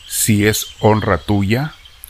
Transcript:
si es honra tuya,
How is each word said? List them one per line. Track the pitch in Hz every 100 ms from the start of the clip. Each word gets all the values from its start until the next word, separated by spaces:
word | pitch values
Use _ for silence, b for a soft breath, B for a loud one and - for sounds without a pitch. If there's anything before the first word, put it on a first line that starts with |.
| -
si | - - 104 104
es | 107 - -
honra | 110 107 107 87
tuya, | - 101 98 117 151 - - - -